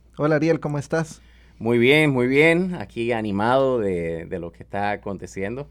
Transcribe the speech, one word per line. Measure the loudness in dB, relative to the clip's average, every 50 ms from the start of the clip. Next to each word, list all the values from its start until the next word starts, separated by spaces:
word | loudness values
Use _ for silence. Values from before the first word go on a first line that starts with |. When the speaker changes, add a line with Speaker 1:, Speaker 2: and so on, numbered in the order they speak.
| _ _ _
Speaker 1:
Hola | -4 0 0 2
Ariel, | 2 2 0 0 0
¿cómo | -2 -4 -6 -6
estás? | -6 -4 -4 -4 -4 -4 -8 -16 -20 -20 -20 -20 -20 -20 _ -6
Speaker 2:
Muy | -2 2 2 4
bien, | 6 6 6 6 4 4
muy | 2 2 0
bien. | 2 4 4 6 6 4 2 0 -2 -6
Aquí | -8 -10 -10 -8 -6 -4 -2 -2
animado | -2 -2 -2 -2 0 0 2 2 2 2 2 0 0
de, | 0 -2 -2 -2 -4 -4 -6 -8 -8
de | -10 -10 -10
lo | -10 -12 -14
que | -16 -18
está | -10 -8 -6 -4 -4
aconteciendo | -4 -6 -8 -10 -10 -10 -12 -12 -10 -8 -8 -6 -8 -10 -12 -14